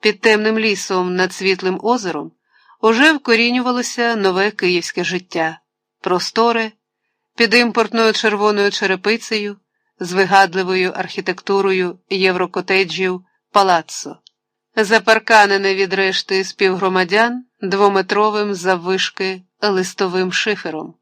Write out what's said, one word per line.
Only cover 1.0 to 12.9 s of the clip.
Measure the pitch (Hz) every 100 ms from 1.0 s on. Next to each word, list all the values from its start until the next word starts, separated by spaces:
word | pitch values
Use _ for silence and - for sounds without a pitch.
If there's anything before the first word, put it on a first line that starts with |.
| 180 180
над | 185
світлим | - 190 185 185 185
озером, | 220 247 190 156 160 _ _ _ _ _
уже | 220 226 302
вкорінювалося | 302 - 226 240 247 247 247 247 - 233 226
нове | 196 185 202
київське | 202 180 175 - -
життя, | 175 185 180 170 160 165 _ _ _ _
просторе, | - 180 - - 233 226 220 _ _ _ _ _ _ -
під | 226
імпортною | 233 240 226 226 226 220
червоною | 214 226 202 208 208 202
черепицею, | 196 196 185 202 226 - 220 208 202 _ _ _ _
з | 180
вигадливою | 185 190 196 196 180 185 185 185 -
архітектурою | 175 - 185 180 - 196 196 190 180 175 _
єврокотеджів | 196 185 180 180 185 180 190 190